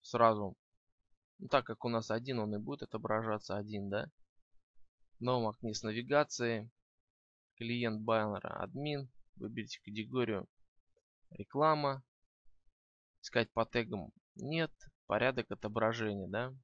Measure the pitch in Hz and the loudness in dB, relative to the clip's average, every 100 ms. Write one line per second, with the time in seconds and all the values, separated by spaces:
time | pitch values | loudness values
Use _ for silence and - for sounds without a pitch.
0 | - 120 117 107 101 - _ _ _ _ | -4 6 8 8 0 -6 _ _ _ _
1 | _ _ _ _ 196 139 - 110 123 117 | _ _ _ _ 2 2 2 -4 0 0
2 | 113 113 127 127 107 104 101 - - 110 | 0 -2 0 -2 -2 -2 -4 -6 -6 -6
3 | 92 107 113 107 - 98 104 107 98 101 | 0 0 0 -2 -2 -6 -4 -6 -2 -4
4 | 143 _ - _ _ - _ - - _ | -4 _ -20 _ _ -20 _ -20 -20 _
5 | - - 120 127 110 107 117 107 110 110 | -20 -6 0 2 2 -2 -6 -4 -4 -4
6 | 123 147 151 - 120 113 110 _ _ _ | 2 2 2 0 0 0 -4 _ _ _
7 | _ _ _ _ _ _ 117 120 117 110 | _ _ _ _ _ _ -4 0 0 0
8 | 110 113 107 98 - - 95 107 147 147 | 2 2 2 -2 -4 -6 -6 -4 -4 -4
9 | 131 - - - 107 117 107 - - 104 | -6 -14 -20 -10 -8 -6 -8 -10 -10 -6
10 | 110 127 117 101 92 _ - _ _ _ | -2 0 2 0 -4 _ -20 _ _ _
11 | _ _ _ - 104 135 156 151 143 135 | _ _ _ -14 -8 2 4 4 2 -2
12 | - _ _ _ - - _ _ _ _ | -8 _ _ _ -20 -20 _ _ _ _
13 | _ _ - 120 113 - 113 123 113 107 | _ _ -2 0 0 0 0 0 0 -4
14 | 87 - _ - 123 160 160 - - _ | -6 -14 _ -10 -4 -2 -2 -4 -20 _
15 | _ 104 123 127 113 - 107 107 110 117 | _ 2 2 2 -2 -4 -4 2 2 2
16 | 110 101 92 101 123 135 | 0 -2 -2 -2 -4 -8